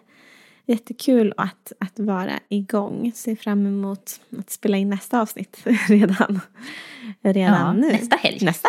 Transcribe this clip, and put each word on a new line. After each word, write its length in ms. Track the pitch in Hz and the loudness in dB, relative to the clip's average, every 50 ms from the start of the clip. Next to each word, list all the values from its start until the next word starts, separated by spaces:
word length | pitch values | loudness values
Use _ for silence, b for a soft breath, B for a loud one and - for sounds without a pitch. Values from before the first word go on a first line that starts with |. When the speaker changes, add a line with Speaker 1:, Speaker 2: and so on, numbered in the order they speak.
| _ b b b b b b b b b b b b | _ b b b b b b b b b b b b
Speaker 1:
jättekul 680 | - 233 220 - - 240 - - 277 254 240 220 202 - | -2 -2 -2 -4 -8 -14 -4 0 4 4 4 4 2 0
att, 340 | - - 185 - _ - - - - | -2 -4 -4 -6 _ -20 -16 -12 -10
att 200 | 202 185 - - | -10 -10 -6 -6
vara 400 | 202 214 196 185 185 - 69 - - - | -4 -2 -2 -2 -4 -4 -6 -8 -6 -6
igång. 640 | 202 202 196 190 - 208 202 208 - - 233 240 226 | -4 -4 -4 -2 -2 -2 -2 -4 -6 -6 -6 -6 -6
Ser 200 | - - 233 220 | -6 -6 -6 -6
fram 320 | 214 - 214 208 202 202 | -6 -4 -2 0 0 0
emot 520 | 202 196 196 196 196 196 196 - - - - _ - - - | 0 -2 -2 -4 -6 -8 -10 -12 -14 -16 -16 _ -16 -14 -14
att 100 | 202 - | -12 -12
spela 280 | - - - 208 196 | -10 -4 -2 0 0
in 120 | 196 196 202 | 2 0 0
nästa 320 | 202 190 - - - 240 | -2 -4 -4 -2 -2 -2
avsnitt 360 | 220 208 - - 196 - - - - 233 247 | -2 -2 -6 -12 -14 -14 -14 -6 -2 0 0
<laughs> 160 | 214 - - | 2 4 6
redan, 500 | 214 208 214 180 190 - 208 - 202 185 - - _ B 240 B B B B B B B 247 226 202 B | 6 6 6 4 4 2 0 0 0 -4 -6 -10 _ B -18 B B B B B B B -16 -16 -10 B
redan 220 | - 202 190 196 185 190 202 | 0 0 2 4 4 4 4
Speaker 2:
Ja, 200 | 175 170 170 180 | 4 4 2 2
Speaker 1:
nu. 140 | 202 277 | 2 2
Speaker 2:
nästa 280 | 320 214 - 233 233 247 | 2 2 0 0 0 0
helg. 300 | - - - - - 202 | 2 0 0 0 0 0
Speaker 1:
Nästa 220 | 165 170 - - | 0 0 0 0